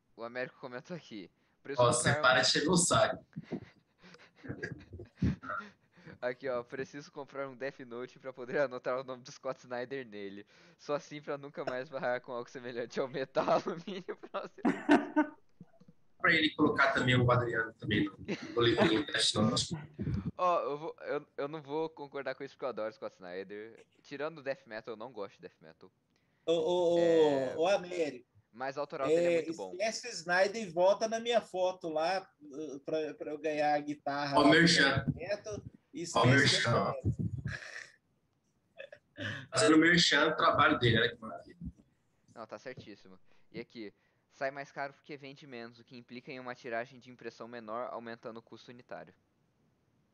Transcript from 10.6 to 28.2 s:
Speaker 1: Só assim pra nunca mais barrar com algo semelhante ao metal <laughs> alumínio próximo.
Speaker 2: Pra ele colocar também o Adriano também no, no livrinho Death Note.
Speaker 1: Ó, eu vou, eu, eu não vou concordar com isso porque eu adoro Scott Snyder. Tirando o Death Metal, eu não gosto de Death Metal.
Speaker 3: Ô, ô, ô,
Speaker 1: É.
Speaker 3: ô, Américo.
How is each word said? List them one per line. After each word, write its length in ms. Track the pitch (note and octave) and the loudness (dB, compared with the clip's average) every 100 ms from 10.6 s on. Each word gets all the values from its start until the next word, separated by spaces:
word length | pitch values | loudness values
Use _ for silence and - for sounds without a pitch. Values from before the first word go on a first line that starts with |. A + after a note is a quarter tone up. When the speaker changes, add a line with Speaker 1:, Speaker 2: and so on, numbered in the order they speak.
| - _ | -20 _
Speaker 1:
Só 160 | - | -6
assim 260 | C#3+ - D3 | -6 -6 -12
pra 160 | D3 C#3+ | -8 -8
nunca 280 | C#3+ E3+ | -8 -6
mais 240 | C3+ B2+ B2+ | -4 -4 -4
barrar 320 | C3 C3 B2 | -2 0 0
com 100 | - | -2
algo 160 | A#2+ B2 | -8 -8
semelhante 500 | C3+ B2 A#2+ A#2 - | -10 -8 -6 -4 -2
ao 80 | C3+ | -2
metal 360 | C3 C3+ - | -2 -2 0
<laughs> 60 | - | 4
alumínio 680 | D#3+ - E3+ F#3 F#3 - G4+ - | 2 0 -6 -8 -10 -10 -12 -10
próximo. 320 | G3 F#3+ - - - - D4 - D4+ D4+ - _ - - _ - - _ - | -10 -10 -2 -2 0 4 4 4 0 -2 -4 _ -20 -20 _ -20 -20 _ -2
Speaker 2:
Pra 120 | F3 | 2
ele 180 | E3 D#3 | 4 2
colocar 420 | - D3 C#3+ C3+ | 2 2 4 4
também 240 | C3+ B2+ B2 | 4 4 4
o 120 | B2 | 6
Adriano 440 | A#2 - A2+ A2 | 4 2 -2 -4
também 320 | - G#2 G#2 | -6 -2 0
no, 120 | - - F#2+ F#3+ - | 0 -4 -8 -8 -4
no 80 | A#2+ | 2
livrinho 420 | A#2 - - A2 | 4 6 4 4
Death 300 | G#2+ - - | 0 0 2
Note. 400 | A2 A2 C3 - D#3+ - - G2 G2+ - - | 2 2 2 -2 -6 -10 -8 -4 -4 -4 -2
Speaker 1:
Ó, 220 | F3+ E3 | 0 2
eu 180 | A#2 D3 | -2 -6
vou, 180 | D#3+ - | -8 -10
eu, 260 | F2 C#3+ D3 - | -6 -6 -6 -8
eu 120 | C#3+ | -6
não 120 | D#3+ | -8
vou 280 | C#3 D3+ D#3+ | -6 -4 -4
concordar 480 | D#3 C#3 C#3 C3 C3 | -8 -12 -8 -8 -8
com 80 | |
isso 100 | C3+ | -12
porque 120 | - B2+ | -8 -6
eu 20 | |
adoro 240 | G#2+ A2 | -4 -6
Scott 240 | - A2 - | -6 -12 -12
Snyder. 680 | F2+ F#2 F#2+ G#2 A2+ A2+ - _ | -12 -10 -10 -12 -14 -18 -20 _
Tirando 360 | - C#3 D3+ D#3+ | -12 -8 -8 -8
o 40 | |
Death 200 | C3 C3+ A#2+ | -8 -8 -10
Metal, 240 | A2 A#2 | -12 -10
eu 20 | G#2+ | -12
não 140 | A#2+ | -12
gosto 240 | A2+ G2 | -10 -12
de 60 | - | -12
Death 200 | F2+ _ | -20 _
Metal. 300 | D#2+ D#2+ F#2 _ _ _ _ _ - | -20 -20 -20 _ _ _ _ _ -2
Speaker 3:
Ô, 60 | |
ô, 420 | E3 D#3+ F3+ E3+ | 0 0 2 2
ô, 40 | E3+ | 4
Speaker 1:
É. 540 | E3+ E3 D3+ C3+ B2+ - | 6 6 6 4 0 0
Speaker 3:
ô, 100 | F3 | 2
Américo. 600 | G3 F3 F3 D3+ B2 | 2 0 -4 -4 -6